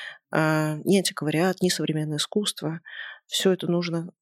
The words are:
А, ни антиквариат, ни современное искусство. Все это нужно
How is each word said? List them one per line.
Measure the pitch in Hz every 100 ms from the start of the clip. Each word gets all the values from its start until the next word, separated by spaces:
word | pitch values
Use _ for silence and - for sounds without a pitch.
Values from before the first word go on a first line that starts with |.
| - - _
А, | 156 156 156 156 151 -
ни | 196
антиквариат, | 175 - 147 156 185 180
ни | 180
современное | - 156 156 151 147
искусство. | - 208 208 - 151 165 - - - - _
Все | - 190
это | 185 156
нужно | 175 175 165 170 -